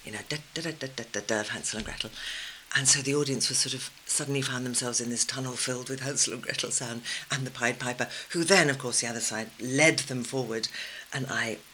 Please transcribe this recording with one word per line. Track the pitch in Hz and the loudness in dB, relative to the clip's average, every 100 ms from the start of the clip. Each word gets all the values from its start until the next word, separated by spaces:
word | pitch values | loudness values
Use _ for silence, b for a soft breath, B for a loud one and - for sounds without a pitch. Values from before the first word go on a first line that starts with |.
you | - | -10
know, | 107 - | -10 -6
da, | 151 - | -8 -6
da, | - | -6
da, | 165 | -4
da, | 156 135 135 | -4 -6 -6
da, | 113 | -6
da, | 101 - | -6 0
da, | 110 | 0
of | 104 | 0
Hansel | 113 - 110 | -4 -4 -4
and | 110 | -6
Gretel. | - 117 B B B B B B 139 | -6 -6 B B B B B B 2
And | 135 | 6
so | 143 | 4
the | 131 143 | 4 2
audience | 143 127 - | 2 2 2
was | 127 | 2
sort | 135 | 0
of, | 131 - - - | 0 -6 -10 -2
suddenly | - 143 139 | 0 2 0
found | 131 127 127 | 0 -2 0
themselves | 120 123 113 | 0 0 0
in | 120 | 0
this | 117 | 0
tunnel | - 135 131 | 0 0 -4
filled | 123 - 127 123 | -2 -2 -2 -4
with | 131 | -4
Hansel | 131 131 - | -2 2 0
and | 123 | 0
Gretel | - - - | -4 -4 -2
sound | - 214 117 120 B B | -2 -2 -6 -6 B B
and | 139 131 | -2 -2
the | |
Pied | - 120 123 | 0 0 0
Piper, | 127 123 120 B B | -4 -2 -2 B B
who | 175 | -2
then, | 165 190 151 | 6 8 8
of | 135 | 4
course, | 123 117 | 0 0
the | 120 | 0
other | 117 | -2
side | - 110 110 - | -2 -2 -6 -6
led | 123 135 156 151 | 0 6 8 6
them | - 127 | 0 -4
forward, | 117 135 120 113 110 B B B B | -2 -2 -2 -2 -4 B B B B
and | 143 127 | -6 -2
I | 113 113 107 - | 0 -2 -4 -8